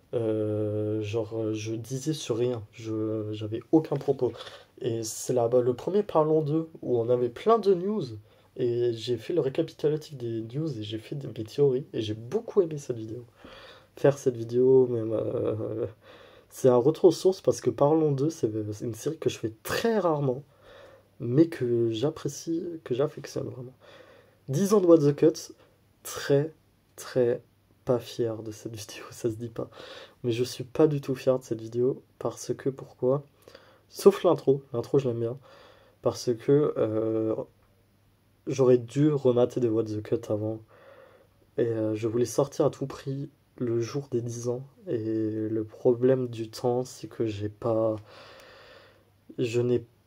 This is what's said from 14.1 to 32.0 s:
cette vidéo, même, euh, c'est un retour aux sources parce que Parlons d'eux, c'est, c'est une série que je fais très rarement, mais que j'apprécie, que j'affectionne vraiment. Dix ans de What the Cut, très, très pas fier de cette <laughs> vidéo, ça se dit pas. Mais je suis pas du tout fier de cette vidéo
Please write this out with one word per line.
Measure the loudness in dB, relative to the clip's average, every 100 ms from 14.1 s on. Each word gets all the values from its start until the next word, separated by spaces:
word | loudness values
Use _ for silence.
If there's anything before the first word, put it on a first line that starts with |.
| 2
cette | -2 -2
vidéo, | -2 2 6 6 6
même, | 2 -2
euh, | -2 -2 -2 -2 -2 -4 -6 -6 -8 -20 -20 -20 -20 _
c'est | 2 6
un | 6
retour | 4 6 6
aux |
sources | 6 2 2
parce | 0 0
que | 0
Parlons | 2 4 4 2
d'eux, | 2 -2
c'est, | -2 -4 -2 -6
c'est | -6 -8
une |
série | -6 -8 -2
que | -4
je | -2
fais | -8 -8
très | -6 -2 0 2
rarement, | 2 2 0 -2 -6 _ -20 -20 -20 -20 _ -10
mais | 0 4 4
que | 2 0 2 2
j'apprécie, | 0 -2 -2 -8 -8 -6 -6 -6 -10
que | -6
j'affectionne | -2 -2 -4 -10 -8 -8
vraiment. | -10 -16 -18 -20 -20 -20 -20 _ _ -4
Dix | 0 4
ans | 4
de | 8
What | 8
the | 8 6
Cut, | 4 4 -8 -20 _ _ _ _
très, | -12 -6 2 2 2 -6 _ _ _ -20
très | -4 0 2 0 -6 _ _ _ -2
pas | -2
fier | -2 -4 -4 -4
de | -10
cette | -12 -12 -12
<laughs> |
vidéo, | -14 -16 -16
ça | -6 -4
se | -4
dit | -8
pas. | -8 -10 -12 -18 -18 -20 _
Mais | -4
je | -2
suis | -2 -6
pas | -6 2 2
du | 2
tout | -4 -4
fier | 0 0
de |
cette | -2 -8
vidéo | -6 0 0 -2